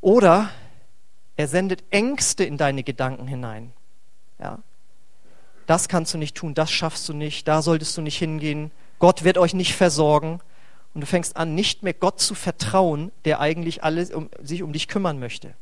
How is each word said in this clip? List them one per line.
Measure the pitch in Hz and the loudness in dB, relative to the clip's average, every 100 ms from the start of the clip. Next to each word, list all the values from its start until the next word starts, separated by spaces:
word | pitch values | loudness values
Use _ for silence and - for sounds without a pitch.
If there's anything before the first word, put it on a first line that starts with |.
Oder | - 233 196 175 214 - - - - - - - - - | 8 8 10 8 6 -4 -12 -14 -14 -14 -14 -14 -10 -4
er | 151 | 0
sendet | 165 190 180 - | 0 0 -2 0
Ängste | 202 233 277 - - | 2 2 0 -2 0
in | 190 143 | 0 2
deine | 147 135 | 2 2
Gedanken | 127 127 131 131 127 | -4 -2 -2 -2 -8
hinein. | 131 120 107 117 - - - - - - - | -6 -8 -8 -12 -12 -14 -14 -14 -14 -14 -10
Ja? | - - - - - - - - - - - - - | -10 -10 -12 -14 -14 -14 -14 -14 -14 -14 -14 -14 2
„Das | 165 - | 2 4
kannst | 185 165 | 0 0
du | 170 | -4
nicht | 151 - | -4 -6
tun, | 165 | -4
das | 143 156 | 0 0
schaffst | - 165 - - | 0 -2 -4 -6
du | |
nicht, | 147 151 - - | -6 -6 -4 2
da | 156 | 2
solltest | 156 165 151 - | 4 2 0 -4
du | |
nicht | 151 - | -4 -2
hingehen, | 160 156 151 151 151 - - - | -2 -2 -2 -4 -6 -10 -14 6
Gott | 175 - | 6 8
wird | 160 185 | 4 6
euch | 170 | 4
nicht | 190 180 | 4 0
versorgen.“ | - 180 143 151 151 160 170 - - - - - | 4 4 6 6 4 2 -6 -10 -14 -14 -14 -12
Und | 156 | -10
du | 143 | -2
fängst | 180 165 - | 0 0 -2
an, | 165 156 | -2 0
nicht | 214 - | 0 0
mehr | 196 | -4
Gott | 165 185 - | 0 0 2
zu | - 202 | -2 -2
vertrauen, | - - 107 190 180 147 170 - | -4 -4 2 4 4 2 -4 -4
der | 156 151 | 0 2
eigentlich | 147 160 165 - | 2 0 -4 -2
alles | - 165 180 | 0 0 -2
um, | - 156 - | -6 -8 -12
sich | 139 170 | -8 -6
um | 160 | -4
dich | 151 - | -6 -2
kümmern | 214 190 143 | 0 0 -2
möchte. | 123 - - - | -6 -8 -12 -16